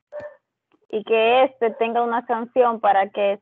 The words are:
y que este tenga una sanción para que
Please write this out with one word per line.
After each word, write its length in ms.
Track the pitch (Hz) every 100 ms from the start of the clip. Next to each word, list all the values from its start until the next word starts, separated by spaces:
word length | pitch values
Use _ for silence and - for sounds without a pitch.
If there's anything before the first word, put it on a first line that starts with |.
| _ 587 605 - _ _ _ _ _
y 160 | 220
que 400 | 208 226 226 247
este 280 | 269 - 233
tenga 300 | 220 226 233
una 240 | 240 233 254
sanción 540 | 233 233 - 240 226
para 300 | 208 196 202
que 280 | 208 202 202